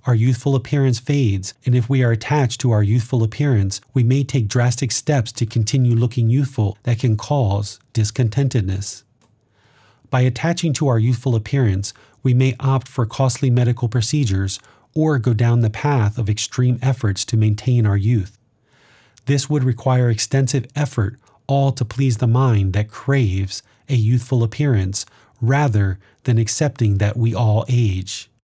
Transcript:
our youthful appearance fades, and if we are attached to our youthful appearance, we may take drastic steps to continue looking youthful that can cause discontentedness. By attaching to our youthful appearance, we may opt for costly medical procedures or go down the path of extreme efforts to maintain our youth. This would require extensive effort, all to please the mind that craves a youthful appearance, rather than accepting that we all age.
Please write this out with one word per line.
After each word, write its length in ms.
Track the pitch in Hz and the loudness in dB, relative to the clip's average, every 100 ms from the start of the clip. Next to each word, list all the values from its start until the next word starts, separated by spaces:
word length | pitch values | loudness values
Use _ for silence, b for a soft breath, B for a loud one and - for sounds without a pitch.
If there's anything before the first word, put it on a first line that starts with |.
| - | 2
our 80 | |
youthful 400 | 117 117 123 143 | 2 2 0 0
appearance 460 | 135 - 147 135 117 | -2 0 0 2 0
fades, 540 | - 143 123 98 95 - | 0 0 2 0 -6 -8
and 100 | - | 0
if 140 | 123 117 | 0 2
we 160 | 135 | 2
are 80 | 123 | 2
attached 480 | 113 - 147 127 - | 0 0 0 0 0
to 120 | 123 | 0
our 120 | 110 | 2
youthful 400 | 101 120 110 127 | 2 0 0 -2
appearance, 560 | 113 - 147 117 98 - _ | -2 0 0 2 0 -4 _
we 100 | 135 | 0
may 180 | 117 131 | 2 2
take 260 | 139 135 104 | 0 -2 0
drastic 440 | 123 120 123 123 | 0 0 0 -4
steps 400 | - - 143 113 | -4 0 0 -2
to 140 | - 110 | -4 -2
continue 480 | 117 107 135 123 | -2 0 2 2
looking 340 | 117 120 - 113 | 2 0 0 2
youthful 480 | 127 135 - 104 - | 2 0 -2 -2 -2
that 160 | - 120 | -4 -2
can 160 | 127 107 | 0 -2
cause 640 | - 143 113 101 104 - _ | -2 0 0 0 -4 -10 _
discontentedness. 1080 | - 107 - 120 120 139 127 95 95 98 - _ _ _ _ _ b b b b b b | -2 -2 0 -2 0 0 0 -2 -4 -6 -12 _ _ _ _ _ b b b b b b
By 120 | 131 | 2
attaching 520 | 127 123 165 175 170 | 2 0 -2 0 -2
to 120 | 135 143 | 0 0
our 140 | 117 | 2
youthful 340 | 110 120 135 | 2 0 0
appearance, 580 | 113 107 139 120 95 101 - B B | -2 0 0 2 0 -4 -12 B B
we 100 | 131 | 0
may 220 | 123 131 127 | 2 2 0
opt 260 | 135 135 - | 0 -2 -2
for 180 | - 113 | -4 -4
costly 440 | - 131 - 135 | 0 -2 0 0
medical 380 | 120 120 117 120 | 2 2 0 -2
procedures 720 | 123 110 151 120 95 98 - B B B - | -2 -2 0 0 0 -2 -6 B B B -2
or 220 | 156 139 | 0 2
go 160 | 117 | 0
down 260 | 113 120 120 | 2 2 2
the 100 | 117 | 0
path 480 | - 147 139 104 110 | 0 0 2 0 0
of 120 | 107 | -4
extreme 480 | 104 - - 127 123 | -4 -4 -2 0 0
efforts 440 | 131 131 104 92 | -2 -2 -2 -4
to 120 | - 113 | -2 0
maintain 480 | 107 104 - 123 | 2 0 0 2
our 120 | 107 101 | 2 2
youth. 420 | 101 120 90 _ _ _ b b b b b b - | 2 0 -2 _ _ _ b b b b b b -2
This 240 | 139 - | -2 0
would 140 | 147 | 0
require 440 | 131 120 - 127 123 | 0 -2 0 2 2
extensive 580 | 110 - 139 135 139 117 - | 0 -2 0 0 -2 -4 -4
effort, 420 | 143 - 98 - b b - | -4 -2 -4 -4 b b -2
all 240 | 139 135 | 0 0
to 120 | - | 0
please 340 | 110 - 135 110 | -6 -2 -2 0
the 100 | 123 | 2
mind 460 | 120 131 107 98 | 2 2 2 2
that 180 | 95 107 | -2 -4
craves 720 | - - 139 110 95 95 - _ b b | -6 -2 0 0 -2 -4 -8 _ b b
a 80 | 131 | 0
youthful 480 | 110 123 123 127 | 2 0 0 0
appearance, 600 | 117 - 147 113 95 95 - b b b | 0 0 0 2 0 -6 -10 b b b
rather 580 | 117 139 147 104 98 95 b b | 0 2 2 2 0 -4 b b
than 160 | - 113 | 0 0
accepting 600 | 113 - 147 - 110 98 | 0 -2 -2 0 0 2
that 180 | 104 113 | 0 0
we 180 | 117 | -2
all 300 | - 113 107 - | 2 2 2 2
age. 640 | 123 113 92 92 - - _ | 0 2 -2 -6 -12 -16 _